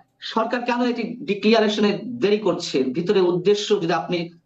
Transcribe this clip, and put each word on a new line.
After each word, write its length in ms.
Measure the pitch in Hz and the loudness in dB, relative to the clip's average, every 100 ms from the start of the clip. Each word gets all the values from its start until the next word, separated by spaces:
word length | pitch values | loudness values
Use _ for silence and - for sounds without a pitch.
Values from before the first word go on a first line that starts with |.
| _ _ | _ _
সরকার 420 | - 220 220 247 | -6 -2 -2 -2
কেন 200 | 247 247 | -2 0
এটি 220 | 247 233 | 0 -2
ডিক্লারেশনে 960 | 208 - - 202 208 226 214 214 208 175 - | -6 -6 -6 0 4 4 4 2 0 0 -6
দেরি 320 | 120 190 208 | -2 0 2
করছে? 460 | 180 160 - 139 | 0 -2 -2 -2
ভিতরে 380 | 127 127 175 190 | 0 -2 0 2
উদ্দেশ্য 600 | 180 175 175 208 - 202 | 2 2 2 2 2 0
যদি 120 | 165 | 0
আপনি, 360 | 170 - 175 170 - | -2 -2 -4 -4 -10